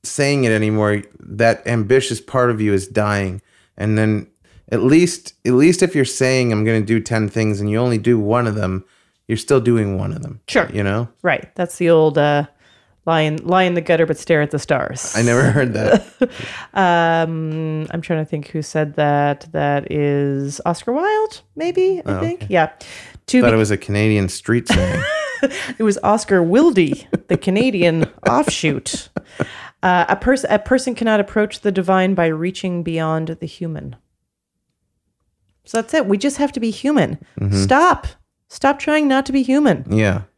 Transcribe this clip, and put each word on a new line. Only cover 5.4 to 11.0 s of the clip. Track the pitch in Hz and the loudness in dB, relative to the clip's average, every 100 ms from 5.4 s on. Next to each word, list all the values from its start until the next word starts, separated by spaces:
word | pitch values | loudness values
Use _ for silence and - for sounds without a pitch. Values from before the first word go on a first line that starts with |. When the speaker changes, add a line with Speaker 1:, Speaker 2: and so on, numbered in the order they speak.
| - | 0
Speaker 1:
at | |
least | 127 156 175 | 4 4 4
if | 180 156 | 0 2
you're | |
saying, | 131 - 131 131 123 | -2 0 0 2 2
"I'm | 107 | 0
gonna | 107 113 | 0 0
do | 101 113 | 0 -2
ten | 110 113 104 | 0 -2 -2
things," | 113 110 101 | 0 -2 -2
and | 104 | -2
you | 110 | 0
only | 123 117 | 0 0
do | 117 117 | 2 0
one | 101 117 120 | 2 0 0
of | |
them, | 104 95 92 - _ _ _ - | -2 -4 -4 -8 _ _ _ -6
you're | 113 | -6
still | - 135 | 0 2
doing | 117 117 101 95 | 2 0 0 -2
one | 98 | -4
of | - | -6
them. | - - - | -10 -14 -4
Speaker 2:
Sure. | 240 165 | -2 -2
Speaker 1:
You | 104 | -2
know? | 98 104 | -2 -2